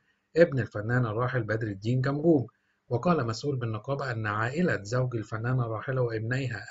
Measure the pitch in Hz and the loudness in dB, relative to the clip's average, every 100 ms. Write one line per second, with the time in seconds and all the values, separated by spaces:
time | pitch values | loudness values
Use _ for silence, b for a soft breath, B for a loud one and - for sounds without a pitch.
0 | B B B 156 170 135 104 107 104 123 | B B B 4 4 4 -2 -4 0 0
1 | 117 107 123 127 107 110 110 95 107 131 | 2 0 -2 -2 -2 -2 -2 -4 0 0
2 | 131 147 165 151 107 b b b - 120 | 0 2 4 4 2 b b b -6 0
3 | 180 160 113 107 143 131 117 107 - 139 | 2 2 0 -2 -2 -2 -2 -4 -4 -4
4 | 135 113 107 107 113 147 175 98 101 123 | -4 -2 -2 0 0 0 0 0 -2 0
5 | 127 120 101 110 117 127 117 107 - 131 | 0 -2 -4 -4 0 0 0 -2 -2 0
6 | 120 113 113 127 131 98 - | 0 0 -2 -2 -2 -6 -4